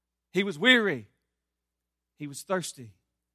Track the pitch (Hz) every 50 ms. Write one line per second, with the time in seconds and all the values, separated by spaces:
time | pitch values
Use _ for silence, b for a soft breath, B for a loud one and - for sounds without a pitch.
0 | _ _ _ _ _ _ - 185 202 202 156 147 202 254 254 233 214 190 147 120
1 | 104 - _ _ _ _ _ _ _ _ _ _ _ _ _ _ _ _ _ _
2 | _ _ _ - 147 143 139 - - - 190 180 156 - - 139 120 107 - _
3 | _ _ _ _ _ _